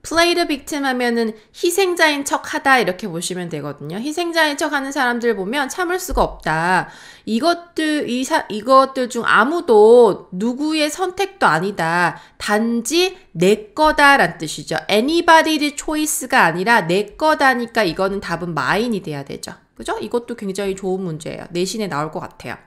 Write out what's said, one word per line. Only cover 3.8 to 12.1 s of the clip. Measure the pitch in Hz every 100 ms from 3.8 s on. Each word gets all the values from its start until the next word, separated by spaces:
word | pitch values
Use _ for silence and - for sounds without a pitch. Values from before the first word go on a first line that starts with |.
| 147 185
희생자인 | 269 302 339 330 302 285
척 | 311
하는 | 285 269
사람들 | 285 247 240 233
보면 | 208 190 277 269
참을 | - 349 359
수가 | 320 247
없다. | 180 - 165 160 170 185 147 - - -
이것들, | - 226 320 339 339 - 311 302 -
이 | 247
사-, | 262 320 -
이것들 | 208 220 269 269 262 247
중 | 233
아무도 | 214 175 240 339 339 214 214 247 226 165 -
누구의 | 180 226 254 302 311 302
선택도 | 302 370 359 392 - 208
아니다. | 156 190 202 165 175 170